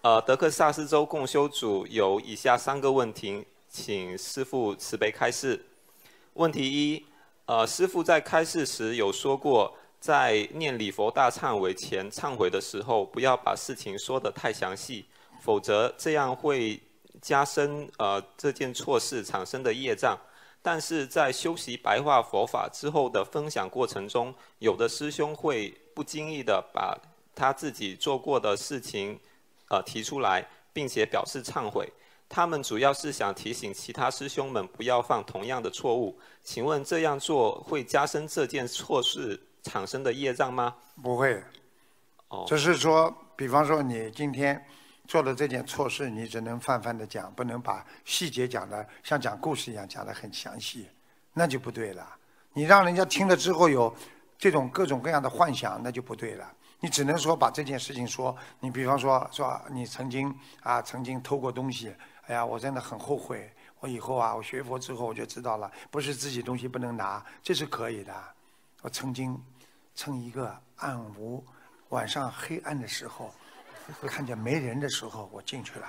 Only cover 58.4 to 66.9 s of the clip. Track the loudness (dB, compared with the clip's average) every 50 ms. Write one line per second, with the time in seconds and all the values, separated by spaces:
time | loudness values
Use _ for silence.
58.4 | -14 -18 -14 _ -8 -6 -4 -2 2 2 2 2 4 4 4 4 2 -2 -4 -4
59.4 | -4 -4 -4 -6 -8 -10 -8 -8 -8 -8 -8 -8 -8 -6 -4 -4 -4 -4 -6 -10
60.4 | -16 -20 -20 -8 -2 0 0 0 -2 -4 -10 -8 -8 -6 -8 -8 -4 -4 -4 -2
61.4 | -2 -4 -4 -4 -6 -4 -6 -6 -10 -12 -14 -16 -20 -20 -20 -20 -8 -4 -2 -2
62.4 | -2 -2 -4 -4 -4 -6 -6 -6 -8 -10 -12 -12 -4 -4 -4 -4 -4 -10 -10 -10
63.4 | -10 -16 _ _ -20 -20 _ _ -8 -8 -8 -8 -4 -2 0 2 2 2 0 -4
64.4 | -6 -8 -8 -8 -6 -6 -8 -8 -8 -10 -8 -6 -6 -6 -6 -8 -10 -10 -10 -8
65.4 | -4 -4 -4 -4 -6 -10 -12 -16 -18 -8 -6 -4 -4 -4 -4 -6 -6 -6 -6 -6
66.4 | -4 -4 -6 -6 -6 -6 -6 -6 -6 -6